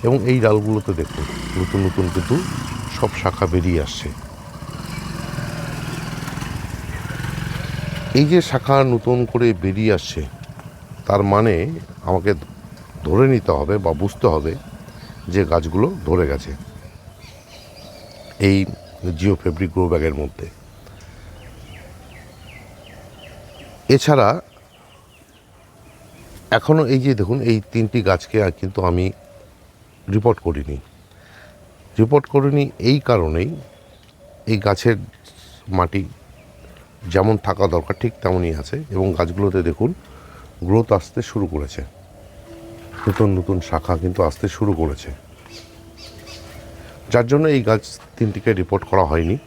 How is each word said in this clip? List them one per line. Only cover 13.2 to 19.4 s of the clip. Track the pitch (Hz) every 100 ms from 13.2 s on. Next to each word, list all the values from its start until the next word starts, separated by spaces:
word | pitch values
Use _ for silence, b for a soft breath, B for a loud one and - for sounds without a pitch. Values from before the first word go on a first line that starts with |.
| 135
নিতে | 123 - 73
হবে | 73 104
বা | 87 76
বুঝতে | 101 - 101
হবে | 78 78 131 - - - B B B -
যে | 92 80
গাছগুলো | 82 80 87 139 190 85
ধরে | 90 76
গেছে | 71 71 69 - - - - - - - - - - - - - - - - - - 98
এই | 98 95 - - - 90 80
জিওফেব্রিক | 98 92